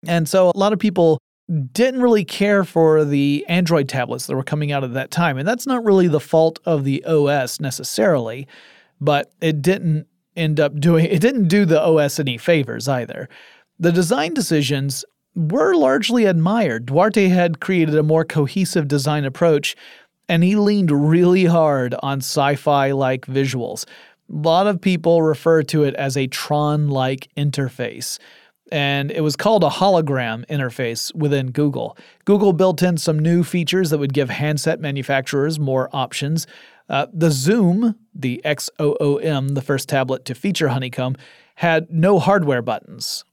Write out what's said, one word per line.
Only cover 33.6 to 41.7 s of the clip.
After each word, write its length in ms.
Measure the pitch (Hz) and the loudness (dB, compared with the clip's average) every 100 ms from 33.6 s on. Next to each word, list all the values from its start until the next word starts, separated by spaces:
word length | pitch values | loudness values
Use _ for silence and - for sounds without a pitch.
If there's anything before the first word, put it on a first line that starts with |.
| 160 180 175 | -2 0 0
that 80 | 151 | 0
would 140 | 139 | -2
give 160 | 135 131 | -2 -2
handset 520 | 117 147 151 160 160 | -2 -4 -2 -2 -4
manufacturers 760 | 151 139 123 139 131 143 147 156 | -4 -6 -2 -2 -2 -2 -2 -2
more 320 | 139 131 127 | -2 -2 -2
options. 520 | 143 123 - 143 160 - - - _ _ | -4 -6 -6 -4 -4 -6 -18 -20 _ _
Uh, 160 | 135 143 | -4 -4
the 160 | 170 165 | 0 0
Xoom, 640 | 135 135 233 180 185 233 214 _ | 2 2 2 2 2 0 -2 _
the 300 | 175 135 123 | -8 -6 -4
X 260 | 151 143 - _ | -4 -4 -6 _
O 180 | 151 - | -2 0
O 160 | 147 143 | 0 0
M, 320 | 160 143 135 | -2 -4 -4
the 120 | 139 | -6
first 260 | 131 135 - | -4 -6 -2
tablet 380 | 139 131 131 - | -2 -2 -4 -8
to 100 | - | -8
feature 320 | 202 180 143 | -4 -2 -2
Honeycomb, 480 | 127 127 123 127 135 - - _ _ | -2 -6 -6 -6 -6 -12 -20 _ _
had 340 | 170 | 0